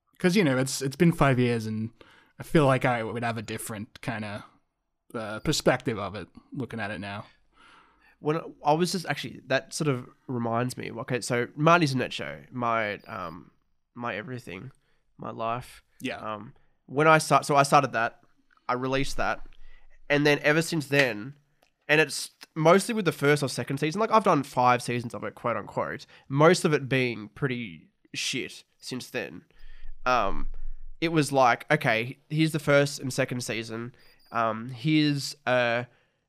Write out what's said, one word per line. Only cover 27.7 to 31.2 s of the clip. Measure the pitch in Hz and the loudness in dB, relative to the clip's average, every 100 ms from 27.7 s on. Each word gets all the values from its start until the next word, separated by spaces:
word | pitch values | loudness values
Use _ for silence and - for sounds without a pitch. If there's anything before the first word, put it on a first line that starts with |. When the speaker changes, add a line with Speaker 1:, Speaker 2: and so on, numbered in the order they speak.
| 80 _ _ _ - | -14 _ _ _ -8
Speaker 2:
shit | - 131 78 - _ _ | -6 -4 -6 -12 _ _
since | - 123 - | -12 -12 -8
then. | 120 76 78 _ - - - - - 123 | -8 -8 -12 _ -18 -16 -10 -8 -4 0
Um, | 123 98 78 80 - - - - - | 2 2 2 0 0 -2 -4 -6 -4
it | 165 | 0
was | 165 | 0